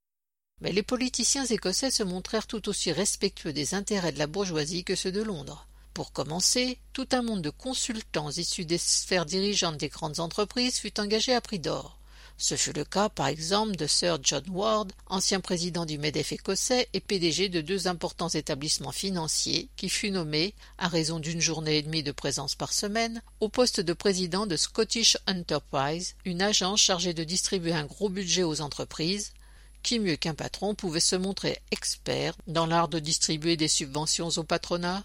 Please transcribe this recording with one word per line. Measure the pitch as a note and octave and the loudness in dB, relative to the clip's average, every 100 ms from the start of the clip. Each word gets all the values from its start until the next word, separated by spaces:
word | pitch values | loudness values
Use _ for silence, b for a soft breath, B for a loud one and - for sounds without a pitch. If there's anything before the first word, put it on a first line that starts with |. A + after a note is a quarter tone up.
| _ _ _ _ _ _ | _ _ _ _ _ _
Mais | E3 | -2
les | F#3+ | -2
politiciens | G#3 B3 B3+ - A3+ C#4 B3 | 0 -2 -2 0 2 2 2
écossais | G#3+ F#3 F#3 C4+ | 0 0 0 0
se | - | 0
montrèrent | G3 F3+ - A3 - | 0 -2 -2 -2 -2
tout | A3 - | -4 -4
aussi | F#3+ F3+ | -2 0
respectueux | D3+ G#3+ - G3 - E3+ | 0 0 0 -2 -2 -6
des | C#3+ C#3 | -4 -2
intérêts | F#3+ G3+ G3+ F3 | -2 0 0 0
de | C#3+ | 0
la | D3 | -2
bourgeoisie | D#3+ G3 D#3 D3 F3 | 0 -2 0 -2 -2
que | F3+ F#3 | -2 -2
ceux | F#3+ | -2
de | F#3+ | -2
Londres. | A3 E3 C3+ D3+ - b b | -4 -6 -8 -12 -16 b b
Pour | - D3 | -10 -6
commencer, | - C3+ E3+ - B3 B3+ B3+ - | -4 -4 0 2 4 2 -2 -8
tout | - B3+ | -8 0
un | B3+ | 0
monde | A#3 G#3 | 2 -2
de | D3+ | -2
consultants | - C4 B3+ - A3 - D#3+ D3 | -4 -4 -2 -2 -4 -4 -4 -4
issus | D#3 E3+ - | -4 -4 -4
des | D#3+ E3+ | -2 0
sphères | - - - F#3 D3+ | 2 2 2 2 2
dirigeantes | F#3 G3+ G3+ F3 D3 | 0 2 2 0 0
des | D3 | -4
grandes | - D#3+ D3 | -4 -4 -2
entreprises | E3 - G3+ B3 B3 - | -2 0 0 0 0 0
fut | G#3 - | -4 -4
engagé | G3+ A3 A#3+ | 0 2 4
à | B3 | 2
prix | - G3+ | 0 -4
d'or. | D3+ D3 D3 - B B B - | -2 -4 -6 -14 B B B -4
Ce | - C#3+ | -2 2
fut | C3 | 0
le | D3 | 0
cas, | C#3+ F#3 G#3 | 0 2 2
par | - C#3 | 2 0
exemple, | D#3 D#3+ G3+ A3 F3+ | 0 0 2 2 0
de | D3+ | 2
Sir | - F3 D#3 | 2 2 2
John | C3+ C#3+ D#3 | 2 0 -2
Ward, | F3+ G#3+ G#3+ G3 - - | 0 2 2 0 -8 -6
ancien | F#3 - F#3+ | -2 2 0
président | - F3+ F3 E3 | 0 -2 0 -2
du | E3 D3+ | -2 -2
medef | D3+ D3 - | 0 0 -2
écossais | D3 - F#3+ - B3 - | -2 -2 0 2 2 2
et | F#3+ | -2
P | - G3+ | -2 2
D | E3+ | 2
G | D3+ G3 | 2 2
de | F3 | 0
deux | D3+ G3 F#3 | 0 0 0
importants | F3 E3+ - E3+ | 0 -4 -2 -2
établissements | D#3+ - C#3 D3+ - D3 | -2 -2 -2 0 -2 -2
financiers, | - G3 F#3 D#3 - B2+ C#3+ - - | -4 -2 -2 0 0 2 0 0 -6
qui | F#3+ | -2
fut | - G#3+ | 0 0
nommé, | F#3+ D#3 D3+ F#3 B B - | 0 0 2 0 B B -4
à | F3 | 0
raison | E3 D#3 E3 | 2 0 -2
d'une | D#3 E3+ | -4 0
journée | D#3+ D#3 D#3 D3+ | 0 0 2 2
et | |
demie | D3+ D#3+ | 2 -2
de | C#3+ | -2
présence | C#3 C#3+ C#3 C#3 | -2 -2 -2 -4
par | - C#3+ | -4 -2
semaine, | - G#3 A3 A3+ A3+ - - | -2 0 0 -2 -4 -12 -4
au | G#3+ | 0
poste | - B3 - | 4 4 2
de | E3+ | 0
président | E3 G#3 F#3 F3+ F#3 G#3+ | 2 2 2 0 0 0
de | D#3 | 0
Scottish | - - A3 A#3 A3+ - - | 0 0 0 4 4 4 2
Enterprise, | F#3 F3 D3 - D3 C#3 E3 F3+ - | -2 0 -2 0 0 0 0 -4 -8
une | F#3 E3+ | -6 0
agence | G3+ G#3+ F#3 G#3 | 2 4 4 4
chargée | - F#3 F3+ | 4 4 2
de | E3 | 0
distribuer | D#3+ F3+ - G3 E3 | -2 -2 0 0 2
un | E3 | 0
gros | D3 - G3+ | -2 -2 -2
budget | F#3 F#3 E3+ | -2 0 2
aux | F3 D3+ | 2 0
entreprises. | D3 - C3 - D#3+ G3+ - b b b b b | -4 -6 -6 -2 -2 -2 -4 b b b b b
Qui | - A#3 | -2 0
mieux | G3+ D3 | 2 0
qu'un | F3 | -2
patron | D3+ C#3 - G3 | -4 -6 -4 -4
pouvait | G#3+ F#3+ D3+ | -2 -2 2
se | - F#3 | 2 2
montrer | F#3+ G3 D#3 - - | 0 -2 -2 -4 -8
expert | - - - - C3+ D3 - - | -8 -6 -6 -2 -2 -2 -4 -4
dans | D#3+ E3 | 0 4
l'art | E3+ E3 | 4 2
de | E3 | 0
distribuer | D3+ D#3+ - D#3+ E3 E3 | -2 0 2 2 2 2
des | D#3 | 2
subventions | - C3 C#3+ D#3 - E3+ | 2 0 -2 0 0 0
au | D#3+ | -2
patronat ? | D#3 E3+ - F3 F3 F#3+ | 0 0 0 -2 0 -2